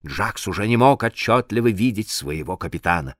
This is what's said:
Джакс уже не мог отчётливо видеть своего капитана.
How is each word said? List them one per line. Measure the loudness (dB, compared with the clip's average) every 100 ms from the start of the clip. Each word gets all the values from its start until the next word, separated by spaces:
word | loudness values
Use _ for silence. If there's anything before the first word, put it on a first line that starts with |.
Джакс | -8 -4 -4 -4 -6
уже | -2 2
не | 6
мог | 6 4
отчётливо | 0 -4 0 0 2 0 2
видеть | 2 0 0 -6
своего | -8 -6 -6 -6 -8
капитана. | -8 -4 0 0 -2